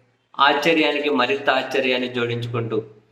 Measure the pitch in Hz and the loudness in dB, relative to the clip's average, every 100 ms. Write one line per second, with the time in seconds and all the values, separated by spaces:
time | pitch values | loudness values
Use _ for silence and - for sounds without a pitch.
0 | _ _ _ - 139 147 170 160 147 147 | _ _ _ 0 2 2 2 2 2 0
1 | 147 131 123 139 139 131 131 139 131 123 | 0 2 2 0 0 0 0 0 0 0
2 | 123 123 117 120 120 120 113 110 - - | -2 -4 -2 -4 -4 -4 -4 -4 -6 -12
3 | _ | _